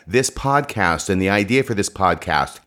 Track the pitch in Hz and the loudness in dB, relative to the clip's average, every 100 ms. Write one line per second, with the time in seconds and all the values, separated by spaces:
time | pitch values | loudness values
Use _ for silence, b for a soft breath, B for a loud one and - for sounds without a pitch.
0 | - 117 131 - 139 143 139 110 90 82 | -2 0 0 -4 0 0 0 0 0 0
1 | - 92 95 104 101 127 131 101 98 - | 0 0 2 2 2 0 0 -2 -4 0
2 | 92 82 - 76 71 - | 0 0 0 -2 -2 -6